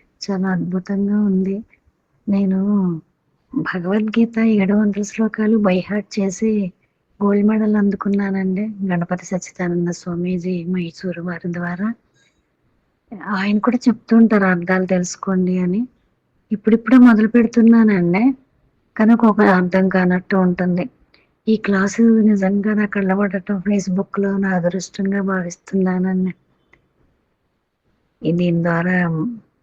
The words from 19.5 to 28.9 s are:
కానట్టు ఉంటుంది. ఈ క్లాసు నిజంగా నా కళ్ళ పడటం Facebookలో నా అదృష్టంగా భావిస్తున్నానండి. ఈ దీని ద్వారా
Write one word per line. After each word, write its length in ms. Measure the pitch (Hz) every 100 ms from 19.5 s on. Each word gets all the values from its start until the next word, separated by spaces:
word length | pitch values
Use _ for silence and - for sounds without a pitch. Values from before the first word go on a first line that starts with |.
| 185 180 190 190
కానట్టు 480 | 185 180 180 180 196
ఉంటుంది. 540 | 185 180 185 175 247 - _ _ _ _ -
ఈ 80 | 214
క్లాసు 460 | 214 196 196 -
నిజంగా 720 | 233 220 214 202 190 202 202
నా 120 | 208 208
కళ్ళ 280 | 208 190
పడటం 480 | 190 202 190 180 202 175
Facebookలో 680 | 202 190 185 196 - 196 196
నా 120 | 196
అదృష్టంగా 720 | 180 175 185 - - 196 202
భావిస్తున్నానండి. 1120 | 196 190 175 - - 196 185 180 185 185 185 - _ _ _ _ _ _ _ _ _ _ _ _ _ _ _ _ _ _ 147
ఈ 40 |
దీని 300 | 170 175 170
ద్వారా 640 | 170 170 180